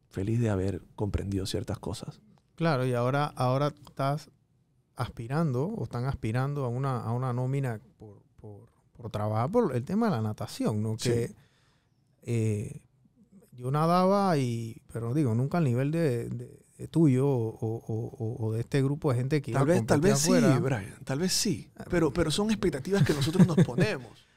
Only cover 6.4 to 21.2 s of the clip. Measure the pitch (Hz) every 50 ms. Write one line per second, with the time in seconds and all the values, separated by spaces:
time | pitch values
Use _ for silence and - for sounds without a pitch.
6.4 | 131 143 143 147 135 120 117 127 139 139 127 117 107 110 117 123 131 127 120 123
7.4 | 127 127 135 143 135 127 113 104 - - _ _ 110 104 98 - _ _ _ -
8.4 | - 107 104 101 113 120 _ _ _ _ _ - 117 110 - 107 104 107 107 110
9.4 | 117 147 202 247 233 160 127 123 127 143 180 214 233 220 156 113 110 107 107 -
10.4 | 107 - - - 262 214 113 104 107 110 110 107 - 120 117 117 120 175 - -
11.4 | - _ _ _ _ _ _ _ _ _ _ _ _ _ _ _ - - 120 117
12.4 | 110 110 104 104 107 - - - - _ _ _ _ _ _ _ - _ - -
13.4 | - _ - 123 123 127 139 151 160 165 175 180 185 190 196 202 196 190 165 143
14.4 | 131 120 117 117 113 113 113 - - - - 120 117 117 123 156 151 120 110 117
15.4 | 131 143 - 175 165 135 117 123 135 143 156 170 170 143 120 117 120 120 123 120
16.4 | 123 120 - - _ _ _ - 123 127 - 156 170 147 127 127 135 143 139 123
17.4 | 113 110 110 - - 110 113 113 - - 113 110 117 117 - - 117 110 117 -
18.4 | 113 110 110 113 117 - - 143 135 135 143 156 - 151 123 120 123 135 156 151
19.4 | 135 - 113 139 135 143 175 190 110 - 175 147 147 196 208 139 151 160 - -
20.4 | 226 - 131 127 117 135 135 107 92 - - - - - 135 143